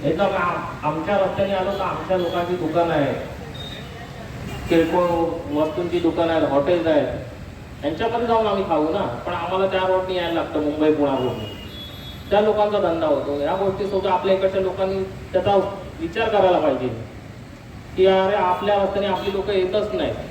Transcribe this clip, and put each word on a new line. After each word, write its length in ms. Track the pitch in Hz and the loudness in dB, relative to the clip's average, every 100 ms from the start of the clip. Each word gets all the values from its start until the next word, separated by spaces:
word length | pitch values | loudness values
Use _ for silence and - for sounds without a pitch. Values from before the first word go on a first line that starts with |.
| - | 0
हे 100 | 165 | 0
तर 160 | 190 | 0
आम-, 520 | 190 - - - - 151 | 2 -2 -2 -6 -4 -4
आमच्या 320 | 160 160 202 | -2 0 2
रस्त्याने 360 | 185 - 196 | 2 0 0
आलो 160 | 190 185 | 0 -2
तर 140 | 196 | -2
आमच्या 320 | 185 175 - 185 | -2 -4 -2 0
लोकांची 400 | 170 175 175 180 | 0 -2 -2 -2
दुकानं 380 | 160 170 170 | 0 2 2
आहेत, 220 | 151 135 - - - - - - - - - - - - - - - - | 2 2 0 -6 -10 -12 -10 -10 -10 -12 -12 -14 -12 -12 -10 -8 -8 2
किरकोळ 360 | 165 160 180 175 170 165 - - 147 | 4 4 2 2 2 0 -4 -4 0
वस्तूंची 400 | 156 180 170 175 | 0 -2 -2 0
दुकानं 340 | 165 160 165 | 0 2 0
आहेत, 160 | 160 143 | 2 2
हॉटेल्स 380 | 139 160 175 160 | 2 2 2 4
आहेत, 200 | 147 123 123 - - - - - - | 2 2 -4 -10 -14 -16 -16 -16 -8
यांच्यामध्ये 420 | 143 170 226 233 233 | -6 -2 -2 0 2
जाऊन 200 | 220 214 | 2 2
आम्ही 180 | 196 190 | 0 2
खाऊ 240 | 156 156 | 2 2
ना. 60 | 190 | 0
पण 340 | 190 - - | -2 -4 -6
आम्हाला 340 | 180 175 185 196 | -4 -2 0 2
त्या 140 | 185 185 | 2 2
रोडने 260 | 185 185 | 2 2
यायला 180 | 180 170 | -2 0
लागतं, 280 | 165 143 151 | -2 -2 -2
मुंबई 320 | 147 147 156 | -2 2 4
पुणा 200 | 147 143 | 4 2
रोडने. 460 | 131 127 110 104 - - - - - - - - | 2 -2 -4 -8 -10 -14 -14 -14 -14 -14 -14 2
त्या 100 | 202 | 4
लोकांचा 380 | 214 208 208 202 | 4 4 4 4
धंदा 280 | 175 165 156 | 2 2 2
होतो. 340 | 139 139 143 | 2 0 -2
या 160 | 143 190 | 0 0
गोष्टी 300 | 196 190 196 | 0 0 -2
सुद्धा 240 | 190 196 | 0 2
आपल्या 240 | 202 196 | 0 2
इकडच्या 260 | 190 190 190 | 4 4 2
लोकांनी 420 | 185 185 190 190 | 0 0 -2 0
त्याचा 540 | 190 - - 185 202 202 175 - - - | -4 -8 -2 0 4 2 2 -6 -12 -8
विचार 280 | 165 226 220 | -6 -2 0
करायला 300 | 208 185 170 | 4 6 6
पाहिजे 300 | 151 131 127 110 - - - - - - - - - - | 2 0 -2 -4 -10 -14 -16 -16 -16 -18 -16 -16 -10 4
की 100 | 190 | 6
अरे, 300 | 190 190 208 | 6 4 2
आपल्या 460 | 208 202 202 202 | 2 2 2 2
रस्त्याने 240 | 190 202 202 | 2 0 0
आपली 260 | - 202 | 0 -2
लोकं 200 | 196 190 | -2 0
येतच 420 | 196 180 208 185 | 0 2 0 0
नाही. 160 | 180 143 - - | -2 -2 -4 -8